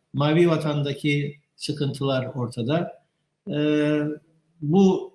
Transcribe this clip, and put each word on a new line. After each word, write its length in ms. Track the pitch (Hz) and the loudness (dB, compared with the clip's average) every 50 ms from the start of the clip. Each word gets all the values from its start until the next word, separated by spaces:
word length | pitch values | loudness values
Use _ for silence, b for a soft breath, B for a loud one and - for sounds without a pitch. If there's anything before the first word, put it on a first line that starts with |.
| _ _ - | _ _ -2
Mavi 360 | 131 143 151 156 170 175 170 | 0 2 4 4 4 4 4
Vatan'daki 920 | 160 151 151 156 147 147 143 143 139 - - 147 143 147 143 143 - - _ _ _ | 2 2 0 -2 -2 -2 -2 -4 -4 -4 -2 -2 0 -2 -2 -6 -8 -14 _ _ _
sıkıntılar 720 | - - - 147 - 147 135 123 - 135 139 135 127 120 120 - | -10 -8 -8 -6 -4 -4 -4 -4 -4 -2 -2 -2 -2 -4 -4 -6
ortada. 680 | 131 120 117 - 120 113 127 156 170 - - - - _ _ _ _ _ _ _ _ _ 202 | -6 -6 -6 -6 -6 -2 -2 0 -2 -2 -4 -10 -16 _ _ _ _ _ _ _ _ _ -6
E, 80 | 147 147 151 151 151 151 147 151 151 151 147 151 151 151 - _ _ _ _ _ _ _ | -4 -2 0 2 2 2 2 2 0 0 -2 -4 -6 -10 -14 _ _ _ _ _ _ _
bu 520 | 156 147 160 196 196 190 185 - - - - | -2 2 4 6 6 6 4 2 -2 -8 -8